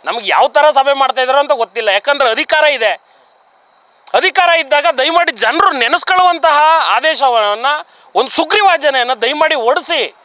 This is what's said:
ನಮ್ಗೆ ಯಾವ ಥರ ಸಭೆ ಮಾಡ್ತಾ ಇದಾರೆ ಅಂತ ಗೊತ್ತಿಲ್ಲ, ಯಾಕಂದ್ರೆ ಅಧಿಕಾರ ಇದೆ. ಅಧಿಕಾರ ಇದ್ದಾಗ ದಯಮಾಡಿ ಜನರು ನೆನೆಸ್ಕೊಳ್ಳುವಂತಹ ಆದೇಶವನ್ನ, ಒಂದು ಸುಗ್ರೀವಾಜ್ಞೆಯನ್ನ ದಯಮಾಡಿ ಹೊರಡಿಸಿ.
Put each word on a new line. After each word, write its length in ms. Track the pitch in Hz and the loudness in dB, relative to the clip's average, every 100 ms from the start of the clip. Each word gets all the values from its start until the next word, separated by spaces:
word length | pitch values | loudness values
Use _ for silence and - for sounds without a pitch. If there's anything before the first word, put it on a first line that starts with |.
| 151 | -8
ನಮ್ಗೆ 180 | 226 196 | -8 -2
ಯಾವ 100 | 147 262 294 | 2 2 4
ಥರ 80 | 302 285 | 2 2
ಸಭೆ 160 | 269 277 | 0 0
ಮಾಡ್ತಾ 200 | 269 262 | -2 -2
ಇದಾರೆ 160 | 254 277 | 0 0
ಅಂತ 100 | 285 269 | 0 -2
ಗೊತ್ತಿಲ್ಲ, 260 | 226 233 220 196 | -2 -4 -2 -2
ಯಾಕಂದ್ರೆ 300 | 269 285 254 220 | -2 0 0 0
ಅಧಿಕಾರ 280 | 311 311 302 269 | 0 2 2 0
ಇದೆ. 140 | 220 165 _ _ _ _ _ _ _ _ _ _ - 226 | -2 -4 _ _ _ _ _ _ _ _ _ _ -4 -2
ಅಧಿಕಾರ 300 | 359 370 349 330 | 0 0 2 0
ಇದ್ದಾಗ 240 | 277 294 320 262 | 0 0 0 -2
ದಯಮಾಡಿ 320 | 285 339 349 233 | 0 0 0 -2
ಜನರು 300 | 220 311 392 285 | -2 0 0 0
ನೆನೆಸ್ಕೊಳ್ಳುವಂತಹ 800 | 233 330 - 370 359 339 320 294 311 320 226 | 0 0 0 2 2 2 2 2 2 2 0
ಆದೇಶವನ್ನ, 760 | 208 311 294 269 233 208 208 262 302 - _ _ - | 0 0 0 0 0 0 -2 -4 -4 -10 _ _ -4
ಒಂದು 100 | 254 - | -2 -2
ಸುಗ್ರೀವಾಜ್ಞೆಯನ್ನ 760 | 311 403 392 330 285 269 240 247 226 | 0 2 2 2 0 -2 -2 -2 -2
ದಯಮಾಡಿ 320 | 302 311 302 | 0 0 0
ಹೊರಡಿಸಿ. 360 | 226 320 - 330 196 _ | 0 -2 -2 -4 -4 _